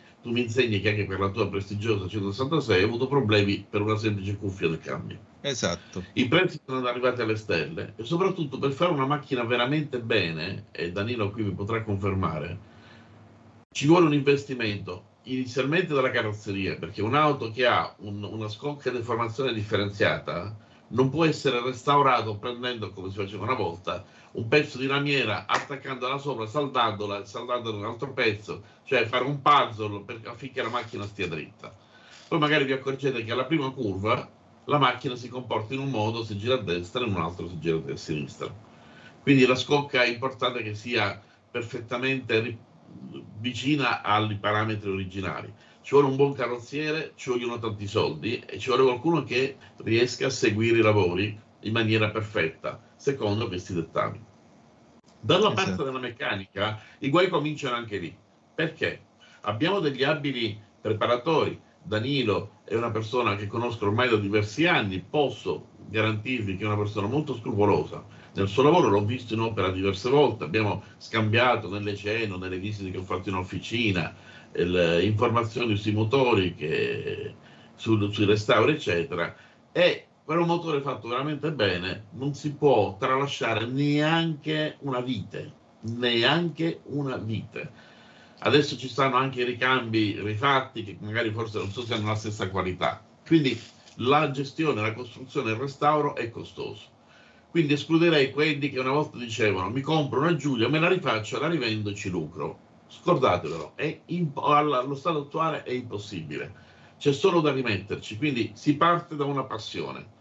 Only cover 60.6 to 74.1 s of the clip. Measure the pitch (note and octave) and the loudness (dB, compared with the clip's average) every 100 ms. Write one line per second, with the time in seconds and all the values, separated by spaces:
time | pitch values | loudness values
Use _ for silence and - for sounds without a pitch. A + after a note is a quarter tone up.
60.6 | - _ A2 A2 A2+ A#2+ E3 D3+ G#2 - | -14 _ -4 0 2 2 2 2 2 -4
61.6 | - _ - G#2+ B2+ C#3+ G#2+ F2+ - - | -14 _ -4 -2 0 0 2 0 -2 -14
62.6 | - A2+ A#2 A2 A2 B2 A2 G2+ G2+ A#2 | -4 -2 -2 -4 -2 0 0 -2 -4 -4
63.6 | A#2+ A2+ G2+ A2+ B2+ G#2+ G2 G#2 G#2 C#3+ | -4 -2 0 2 4 2 4 0 0 2
64.6 | F3 D3+ G#2 F#2 - D3+ C3 A2 F#2 - | 2 4 0 -4 -2 0 0 0 -4 -6
65.6 | - - - G#2+ A2 G#2+ B2 B2 G2 F#2+ | -8 -20 -4 0 0 0 -2 -2 -2 -2
66.6 | G#2+ G#2 G#2 G#2+ G#2 C#3+ C#3+ A2+ C3 G#2 | -2 0 0 -2 0 -2 -2 -6 -2 2
67.6 | G#2 - - - - - - - G2 - | 4 4 0 -8 -14 -20 -10 -2 0 6
68.6 | C#3+ F3 A2+ G2+ G#2 B2 - A2 A2+ G#2+ | 8 8 6 4 2 -2 -2 -2 0 0
69.6 | G2 F#2 G2 F#2 B2 C#3+ C3 A2 D#2+ G#2+ | 0 0 0 0 4 6 6 2 -2 0
70.6 | G#2 F#2+ - - - A2+ G#2+ A#2 B2+ A2 | 0 -2 -8 -20 -4 0 2 4 4 2
71.6 | F#2 G2+ G2+ G2+ G#2 A#2 G#2+ F#2 F#2 F#2 | -2 -4 -4 -4 -4 -2 -2 -4 -6 -6
72.6 | G#2 G2+ F#2+ F#2 F#2 F#2 G2 F#2 F2+ G#2+ | -6 -6 -6 -8 -6 -6 -4 -4 -4 -8
73.6 | - A#2 A2 F2+ D#2+ | -4 0 0 0 -2